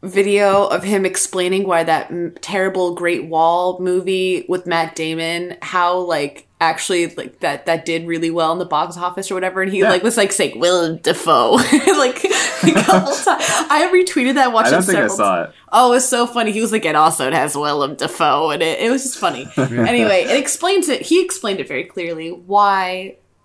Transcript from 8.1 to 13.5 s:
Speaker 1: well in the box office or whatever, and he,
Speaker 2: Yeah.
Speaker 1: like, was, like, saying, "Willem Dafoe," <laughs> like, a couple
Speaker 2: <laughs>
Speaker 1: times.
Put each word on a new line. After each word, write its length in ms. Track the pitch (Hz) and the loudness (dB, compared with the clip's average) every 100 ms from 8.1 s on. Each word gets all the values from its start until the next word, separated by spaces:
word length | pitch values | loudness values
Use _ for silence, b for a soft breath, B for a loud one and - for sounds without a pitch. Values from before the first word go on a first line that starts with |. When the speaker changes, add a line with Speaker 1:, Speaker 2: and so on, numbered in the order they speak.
| 165 165 | -4 -2
Speaker 1:
well 200 | 165 160 | 0 0
in 60 | 170 | -2
the 60 | 170 | -2
box 300 | 151 175 170 | -2 -2 -4
office 320 | 180 185 190 | -6 -6 -6
or 60 | 196 | -4
whatever, 260 | 185 185 | -4 -2
and 100 | 190 | -2
he, 80 | 190 | 2
Speaker 2:
Yeah. 80 | 196 | 2
Speaker 1:
like, 120 | 185 | 2
was, 140 | 214 233 | 0 0
like, 140 | 196 | 0
saying, 260 | - 170 - | 0 -2 0
"Willem 380 | 175 180 165 165 | 2 2 0 -2
Dafoe," 480 | - - - 143 117 | -2 -2 2 4 4
<laughs> 460 | 240 247 302 - 311 | 4 4 2 4 2
like, 260 | 254 254 | 2 0
a 480 | 381 381 - - - - | -2 -2 -2 2 2 4
couple 300 | - 185 185 | 4 2 2
Speaker 2:
<laughs> 20 | - | -2
Speaker 1:
times. 280 | - 311 - | 0 0 0